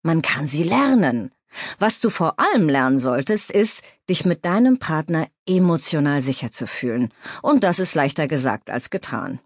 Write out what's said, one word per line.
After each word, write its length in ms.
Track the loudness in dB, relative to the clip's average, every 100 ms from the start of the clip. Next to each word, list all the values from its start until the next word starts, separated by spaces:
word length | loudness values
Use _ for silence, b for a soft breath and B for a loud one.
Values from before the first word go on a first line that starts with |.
man 200 | 0 0
kann 240 | 0 -4 -2
sie 160 | -2
lernen. 680 | 0 2 4 4 2 0 -6 _ _ B B B
Was 200 | 0 2
du 120 | -2
vor 280 | 0 -2 0
allem 300 | 2 2 4
lernen 300 | 2 2 2
solltest, 520 | 0 -2 0 -2 0
ist, 320 | 0 2 0 B B -4
dich 160 | 0
mit 200 | 0 -2
deinem 340 | 0 2 4 2
Partner 500 | 0 -4 -2 -2 -4 _ -2
emotional 760 | 2 4 2 0 0 2 0
sicher 300 | -2 -4 -6
zu 140 | -8 -8
fühlen. 460 | -6 -4 -2 -4 B B B
Und 220 | 2 4
das 140 | 4 2
ist 160 | 0
leichter 340 | 2 0 0 -2
gesagt 420 | 0 0 -2 -6
als 200 | -8 -6
getan. 500 | -8 -6 -8 -8 -10